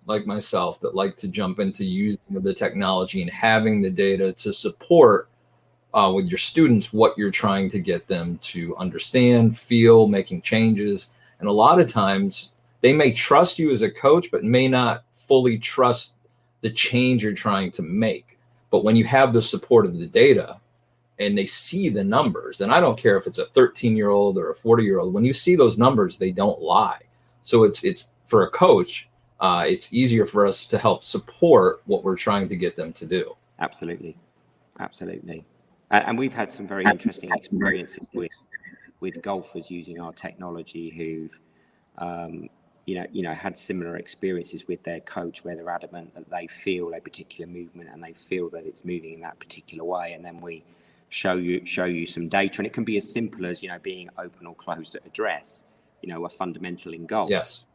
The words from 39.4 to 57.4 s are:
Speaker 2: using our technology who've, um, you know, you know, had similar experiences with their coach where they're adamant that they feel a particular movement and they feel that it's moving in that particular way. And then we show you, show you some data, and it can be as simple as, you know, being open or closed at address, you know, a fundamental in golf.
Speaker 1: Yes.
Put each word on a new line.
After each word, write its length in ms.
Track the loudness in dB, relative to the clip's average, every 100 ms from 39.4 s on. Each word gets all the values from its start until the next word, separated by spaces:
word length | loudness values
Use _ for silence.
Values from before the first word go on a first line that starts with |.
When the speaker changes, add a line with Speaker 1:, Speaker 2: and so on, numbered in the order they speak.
| -10 -16 -14
Speaker 2:
using 300 | -16 -14 -16
our 120 | -16
technology 800 | -14 -18 -14 -14 -14 -14 -14 -14
who've, 500 | -12 -10 -10 -14 _ _ _ _ _ _ -14
um, 500 | -12 -12 -14 -16 -18 _ _ _ -12
you 100 | -10
know, 100 | -10
you 100 | -10
know, 100 | -8
had 240 | -8 -12 -14
similar 400 | -10 -10 -8 -12
experiences 680 | -14 -10 -6 -6 -10 -16 -12
with 160 | -12
their 180 | -10 -14
coach 440 | -12 -12 -12 -14
where 100 | -16
they're 160 | -14 -10
adamant 440 | -12 -12 -20 -20
that 140 | -20 -14
they 180 | -14 -12
feel 460 | -12 -6 -6 -6
a 60 | -12
particular 500 | -16 -20 -20 -20 -18
movement 380 | -16 -18 -20 -20
and 100 | -20
they 100 | -20
feel 360 | -20 -8 -8 -6
that 160 | -10 -16
it's 180 | -16
moving 300 | -12 -12 -12
in 60 | -18
that 180 | -18 -18
particular 460 | -20 -20 _ -14
way. 280 | -8 -8 -8
And 100 | -14
then 160 | -18 -18
we 240 | -18 -18 _ _ _ _ _
show 260 | -8 -4
you, 300 | -4 -2 -4
show 200 | -6 -6
you 200 | -4 -4
some 240 | -8 -10 -6
data, 300 | -2 -4 -4
and 80 | -10
it 60 |
can 120 | -8
be 120 | -4 -4
as 140 | -6
simple 360 | -8 -8 -10 -12
as, 160 | -10
you 60 | -14
know, 100 | -14
being 300 | -14 -16 -18 -18
open 280 | -18 _ -20
or 80 |
closed 420 | -20 -14 -12 -12 -18
at 100 | _
address, 580 | -10 -8 -8 -12 -20 _ _ _ _
you 60 | -14
know, 160 | -12
a 40 | -12
fundamental 640 | -10 -10 -10 -12 -14 -16
in 140 | -16 -8
golf. 240 | -6 -4
Speaker 1:
Yes. 360 | -4